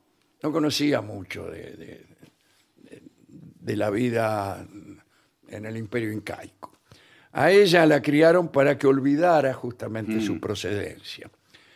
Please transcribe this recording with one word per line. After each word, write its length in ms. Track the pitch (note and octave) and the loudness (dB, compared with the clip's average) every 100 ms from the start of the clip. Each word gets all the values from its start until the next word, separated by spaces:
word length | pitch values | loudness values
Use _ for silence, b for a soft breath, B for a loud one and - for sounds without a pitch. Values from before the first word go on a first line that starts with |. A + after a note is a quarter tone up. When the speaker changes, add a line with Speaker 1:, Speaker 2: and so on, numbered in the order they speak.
| _ _ _ _ | _ _ _ _
Speaker 1:
no 80 | D#3 | -6
conocía 500 | D#3 D3+ - D3 C3 | -2 -2 0 0 -2
mucho 440 | G#2 G2+ F2+ F2+ E2+ | -4 -12 -12 -12 -12
de, 220 | E2 E2 - | -14 -16 -18
de, 300 | - - - _ - _ _ _ _ _ | -20 -20 -20 _ -20 _ _ _ _ _
de, 260 | - - - _ _ - - - | -20 -20 -20 _ _ -20 -20 -14
de 160 | - G#2 | -6 -4
la 120 | G#2 | -2
vida 800 | G#2 B2 A#2 A2 G#2+ G2 F#2 - G#2 - G2 _ _ _ _ - | -2 0 0 -2 -2 -4 -8 -12 -18 -20 -20 _ _ _ _ -18
en 180 | G2+ G#2+ | -14 -10
el 120 | A2+ | -10
Imperio 340 | A2 B2 A2 | -8 -6 -4
Incaico. 680 | G#2+ G2+ - - _ - _ _ b b b b | -6 -8 -12 -14 _ -20 _ _ b b b b
A 180 | - D3 | 0 4
ella 360 | G3 G3+ F3 D#3+ | 6 6 6 6
la 140 | D3 | 4
criaron 480 | C#3+ D3 D#3+ F3 E3+ | 2 4 6 6 2
para 280 | C#3 C#3 C#3 | 2 2 4
que 80 | C#3 | 4
olvidara 680 | C3 C3+ C#3+ F3 D#3+ C3+ | 4 2 2 4 4 2
justamente 680 | B2+ B2 A#2+ A2 A2 G#2+ A2 | -2 -8 -10 -8 -6 -4 -2
su 140 | G#2 F2 | -2 -2
Speaker 2:
Mm. 40 | |
Speaker 1:
procedencia. 920 | G2+ G2+ F2+ G#2 F#2 - - - - _ b b b | -4 -4 -4 -4 -6 -10 -16 -16 -18 _ b b b